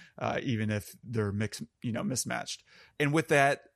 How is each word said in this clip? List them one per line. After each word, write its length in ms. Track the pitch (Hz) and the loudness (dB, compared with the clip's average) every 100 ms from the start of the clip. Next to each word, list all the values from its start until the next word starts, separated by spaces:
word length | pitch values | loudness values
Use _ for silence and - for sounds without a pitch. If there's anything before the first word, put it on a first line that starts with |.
| - - | -20 -6
uh, 200 | - - | -2 -2
even 260 | - 110 107 | -2 0 0
if 260 | 104 - - | -2 -4 -14
they're 280 | 113 113 104 | -6 -2 0
mixed, 320 | 101 107 - - _ | 0 -2 -6 -12 _
you 100 | 123 | -4
know, 120 | 107 | -4
mismatched. 600 | - 127 - 120 - - _ - - - | -2 -4 -4 -6 -8 -12 _ -20 -14 -2
And 120 | 147 | 2
with 160 | 160 156 | 2 4
that, 320 | 147 139 139 - | 6 6 4 -6